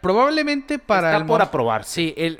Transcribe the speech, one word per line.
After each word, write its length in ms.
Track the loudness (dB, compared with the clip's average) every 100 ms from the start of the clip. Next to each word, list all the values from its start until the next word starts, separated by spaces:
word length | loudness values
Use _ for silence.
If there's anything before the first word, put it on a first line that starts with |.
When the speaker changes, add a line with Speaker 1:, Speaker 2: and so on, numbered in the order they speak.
Speaker 1:
probablemente 800 | 0 2 2 0 -2 -4 -4 -6
para 300 | -2 0 2
Speaker 2:
Está 80 | 2
Speaker 1:
el 60 | 2
Speaker 2:
por 140 | 2
Speaker 1:
mo-, 40 | 2
Speaker 2:
aprobarse. 480 | 0 0 -2 -4
Speaker 1:
sí, 200 | -4 -4 -2
el, 200 | -4